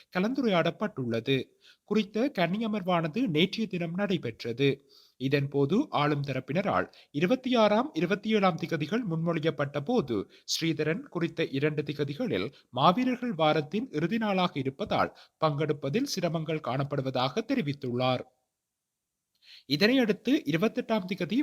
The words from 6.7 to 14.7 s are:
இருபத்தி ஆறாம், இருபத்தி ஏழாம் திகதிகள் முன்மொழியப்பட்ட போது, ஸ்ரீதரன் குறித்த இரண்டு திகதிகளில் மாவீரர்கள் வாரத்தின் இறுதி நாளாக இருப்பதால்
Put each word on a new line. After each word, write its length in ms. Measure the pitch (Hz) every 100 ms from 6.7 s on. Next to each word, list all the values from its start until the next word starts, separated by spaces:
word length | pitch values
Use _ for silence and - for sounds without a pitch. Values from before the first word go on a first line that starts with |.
| 92 90 - -
இருபத்தி 440 | 143 180 254 254 240
ஆறாம், 340 | 208 214 294
இருபத்தி 360 | 311 175 202 214
ஏழாம் 280 | 214 190 165
திகதிகள் 460 | 151 165 147 226 220
முன்மொழியப்பட்ட 720 | 160 170 160 160 151 139 147
போது, 380 | 143 240 131 104 - - -
ஸ்ரீதரன் 580 | - 165 160 156 190 -
குறித்த 380 | 175 170 - 165
இரண்டு 380 | 135 151 151
திகதிகளில் 640 | 151 147 143 147 247 101 113 - _
மாவீரர்கள் 640 | 123 156 185 254 240 247
வாரத்தின் 540 | 160 156 156 143 208 262
இறுதி 260 | 151 165 226
நாளாக 420 | 214 190 175 147
இருப்பதால் 520 | 131